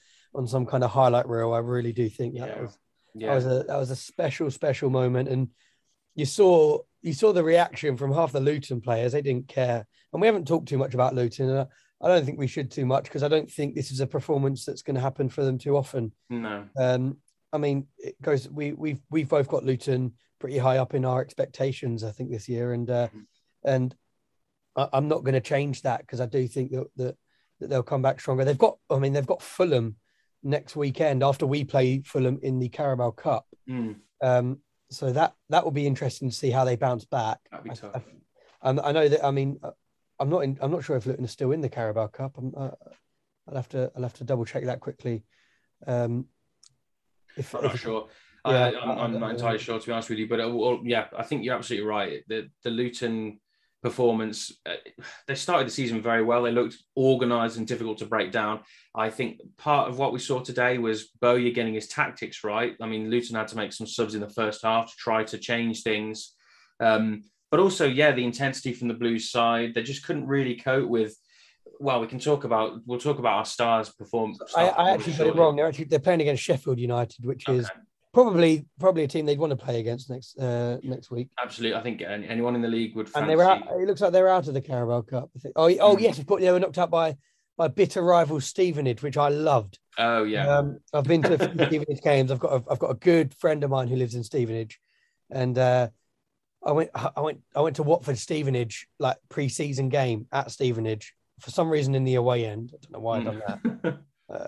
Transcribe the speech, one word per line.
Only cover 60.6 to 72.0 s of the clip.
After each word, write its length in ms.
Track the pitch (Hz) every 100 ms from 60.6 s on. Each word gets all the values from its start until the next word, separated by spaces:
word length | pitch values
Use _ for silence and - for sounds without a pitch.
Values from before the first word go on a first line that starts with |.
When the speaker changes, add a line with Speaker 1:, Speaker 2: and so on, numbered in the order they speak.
| 123 123
Speaker 2:
was 300 | 113 107 - _
Bowyer 300 | 123 123 120
getting 240 | 120 113
his 140 | 110 -
tactics 560 | 151 123 - 117 -
right. 300 | 107 107 123 -
I 60 | 113
mean, 240 | 110 110
Luton 260 | 120 117 110
had 120 | 107
to 80 | 113
make 160 | 101
some 140 | - 107
subs 280 | - 107
in 60 | 107
the 80 | 104
first 320 | - 107 -
half 280 | 113 113 117
to 60 | -
try 280 | 120 110
to 140 | 110 110
change 440 | - 117 117 110
things. 520 | 113 104 107 107 - _ _ _ _ _
Um, 440 | 117 107 110 107 - _ _
but 100 | 156
also, 260 | 190 185 147
yeah, 260 | 127 151
the 120 | 127
intensity 480 | 120 117 139 131 131
from 160 | 117 120
the 60 |
Blues 360 | 117 117 113 -
side, 440 | 120 117 117 117
they 80 | 113
just 220 | 113 131 -
couldn't 200 | 151 131
really 300 | 139 127 120
cope 320 | 135 131 107
with. 260 | 117 107 - _ _ _ _ - -
Well, 220 | 139 123